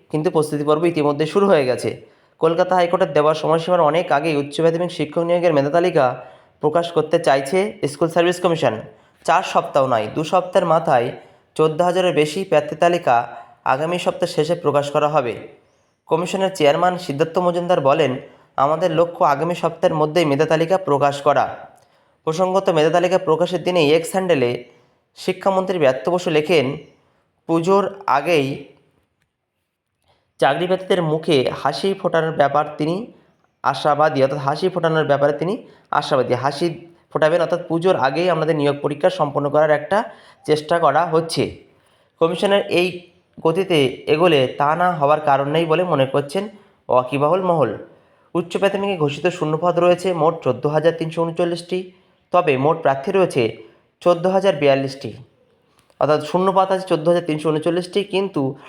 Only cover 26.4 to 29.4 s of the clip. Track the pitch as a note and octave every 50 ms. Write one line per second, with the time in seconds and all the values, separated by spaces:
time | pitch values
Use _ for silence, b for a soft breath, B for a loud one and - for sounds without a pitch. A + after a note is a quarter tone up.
26.4 | D3+ D3+ F#3 D#3 B2+ C3 C#3+ E3 - - _ _ _ _ _ _ _ _ _ _
27.4 | _ - E3 E3 E3 F3 G3 G3 G3+ F#3 - - - - B2+ C#3 C#3+ E3 F3+ D3+
28.4 | C3+ C3 C#3 - - - _ _ _ _ _ _ _ _ _ _ _ _ _ _